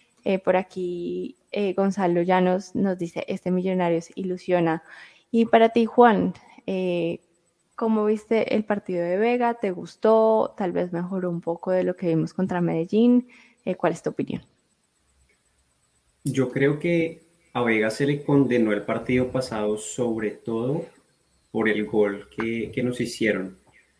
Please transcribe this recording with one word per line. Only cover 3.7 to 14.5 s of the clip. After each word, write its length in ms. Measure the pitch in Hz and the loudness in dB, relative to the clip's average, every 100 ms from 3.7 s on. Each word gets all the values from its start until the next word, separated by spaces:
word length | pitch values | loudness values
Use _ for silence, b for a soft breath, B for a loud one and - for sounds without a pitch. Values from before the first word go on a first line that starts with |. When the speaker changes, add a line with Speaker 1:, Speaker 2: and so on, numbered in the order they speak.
| 185 175 165 - | 0 0 0 -4
Speaker 1:
ilusiona". 720 | - 190 180 - 180 165 160 B B B B _ | -10 -8 -8 0 2 2 -2 B B B B _
Y 140 | 226 226 | 0 4
para 240 | 233 226 | 6 6
ti, 160 | 226 220 | 4 2
Juan, 480 | - 240 196 185 - B B - | 6 6 6 0 -4 B B -6
eh, 540 | 190 185 175 165 170 _ _ _ _ _ - | -4 -2 -2 -2 -4 _ _ _ _ _ -4
¿cómo 300 | 226 220 214 | 0 2 2
viste 500 | 214 - 226 - 220 | 0 0 0 2 -2
el 80 | |
partido 400 | 214 208 - 175 | -2 -4 -2 -4
de 140 | 170 185 | 0 0
Vega? 380 | 226 247 233 233 | 2 2 0 0
¿Te 160 | 202 | -4
gustó? 840 | 180 175 - 220 220 220 220 - - | -4 -10 0 4 6 6 4 2 -2
¿Tal 180 | 190 | -4
vez 200 | 175 180 | -2 -4
mejoró 380 | 170 180 190 180 | -4 -4 -4 -4
un 100 | 170 | -4
poco 300 | 165 170 - | -6 -6 -2
de 120 | 185 | 0
lo 120 | 185 180 | 0 -2
que 140 | 175 | 0
vimos 240 | 165 165 - | 0 -2 -2
contra 260 | 190 180 | -2 0
Medellín? 640 | 170 165 170 208 240 247 247 b b b - | 0 -2 0 2 4 4 0 b b b -8
Eh, 80 | |
¿cuál 200 | 180 165 | -2 -2
es 100 | 170 | -2
tu 80 | - | -6
opinión? 320 | - - - - | -6 -6 -6 -12